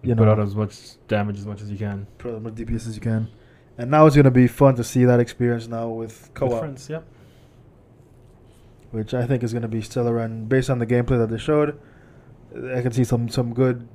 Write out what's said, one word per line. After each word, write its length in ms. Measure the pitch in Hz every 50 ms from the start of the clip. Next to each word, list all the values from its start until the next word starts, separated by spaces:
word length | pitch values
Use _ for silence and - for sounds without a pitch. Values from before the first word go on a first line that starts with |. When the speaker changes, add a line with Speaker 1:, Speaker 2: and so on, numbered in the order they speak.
| -
Speaker 1:
You 120 | 127 117
Speaker 2:
Put 100 | 113 117
Speaker 1:
know. 60 | 107
Speaker 2:
out 80 | 107 104
as 160 | 104 101 98
much 200 | 107 107 101 - - - - - _ _
damage 300 | - 110 104 101 104 101
as 80 | 101 98
much 160 | 104 101 98
as 80 | 107 104
you 80 | 104
can. 300 | 98 107 104 101 98 98 101 -
Speaker 1:
Put 140 | - - 123
out 60 | 117
as 40 | 110
much 140 | 110 113 113
D 100 | 113 113
P 80 | 113 117
S 140 | 110 110
as 80 | 113 107
you 60 | 104
can. 260 | - 117 113 110 113 117 - - _ _ _ _ _ _ _
And 140 | - 120 127
now 160 | 143 156 156
it's 80 | 156 139
gonna 160 | 147 143 135
be 160 | 123 127 127
fun 280 | 120 - - 139 135 131
to 60 | 120 113
see 220 | - - 127 123
that 140 | 123 120 120
experience 480 | 120 120 - - 123 120 120 117 113
now 220 | 117 117 113 117 117
with 320 | 113 113 113 110 - - -
Speaker 2:
With 100 | - -
Speaker 1:
co-op. 260 | - 139 127 120 113
Speaker 2:
friends, 300 | 113 151 135 127 - -
yep. 160 | 151 165 - - - _ - - _ _ _ _ _ - _ - _ _ _ _ _ _ _ _ _ - _ - _ _ _ - _ _ - - - _ _ -
Speaker 1:
Which 240 | - 110 107 - -
I 140 | 123 123
think 160 | 120 139 123 123
is 100 | 117 113
gonna 140 | 120 117
be 120 | 113 113 113
stellar, 360 | 101 - - 123 117 117 117
and 320 | 117 113 113 113 113 110 107
based 220 | 131 131 123 -
on 80 | 135 123
the 80 | 117
gameplay 320 | 113 123 120 120 - 131 120
that 100 | 113 110
they 80 | 113
showed, 420 | 110 - - 151 151 147 147 147 - - - - - - - - - - - - - - - - 120 123 127 127
I 60 | 127
can 100 | 123 127
see 120 | 113 127 123
some, 260 | - 127 117 117 113
some 240 | - - 123 120 113
good 340 | 120 127 127 123 120 117 -